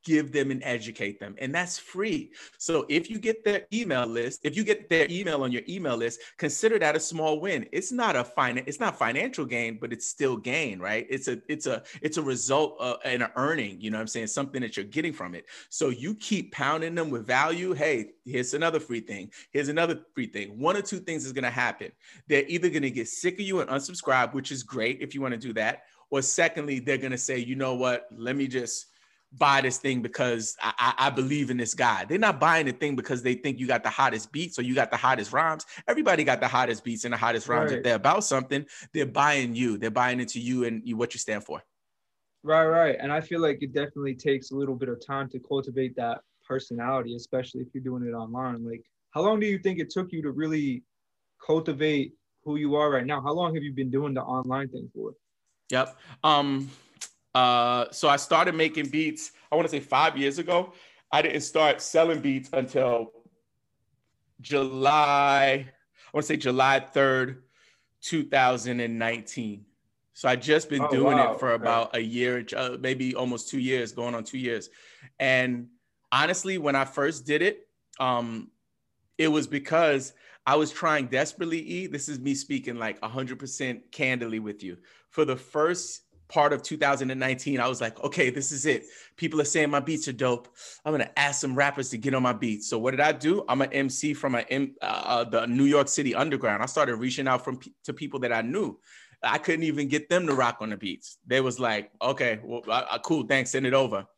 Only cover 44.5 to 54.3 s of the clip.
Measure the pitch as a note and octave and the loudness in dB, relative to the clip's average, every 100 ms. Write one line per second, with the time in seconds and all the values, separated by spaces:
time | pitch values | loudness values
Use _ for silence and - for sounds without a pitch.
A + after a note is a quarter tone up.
44.5 | C3+ C#3 B2+ B2+ A#2 - C3+ C3+ C3 B2 | -4 -4 -4 -4 -6 -6 -6 -6 -10 -4
45.5 | C3+ C3+ B2+ C3 B2 A#2 - _ _ _ | -4 -2 -4 -4 -2 -4 -6 _ _ _
46.5 | C3 - A#2 A#2+ C3+ A#2 A#2+ - C3 B2+ | -6 -4 -6 -2 -2 -4 -10 -4 -4 -4
47.5 | C3 B2+ C3+ B2+ B2 A#2+ A#2 A2+ A#2+ C3 | -10 -10 -8 -6 -4 -4 -6 -8 -6 -6
48.5 | A#2 A#2 A#2 - _ _ D3 F#3+ G#3+ G#3+ | -6 -8 -10 -14 _ _ 0 2 2 0
49.5 | G3 F#3+ F3+ D#3 F#3+ F#3 D#3+ D3 C3 D#3 | 0 -2 -2 -4 -4 -4 -4 -4 -4 -2
50.5 | D#3 C#3+ B2 _ _ _ _ _ _ - | -2 -2 -4 _ _ _ _ _ _ 0
51.5 | D#3+ D#3+ C#3 D#3 D3 C3+ _ _ _ - | 0 0 0 0 0 -2 _ _ _ -6
52.5 | D3 D3 D3 D3+ C3+ B2+ C#3+ C3+ D#3+ F3 | -2 2 2 4 2 0 -4 -2 0 0
53.5 | D#3+ D3 C3 C3 C3 D3 C3 B2 | -2 -4 -4 -2 0 0 -4 -2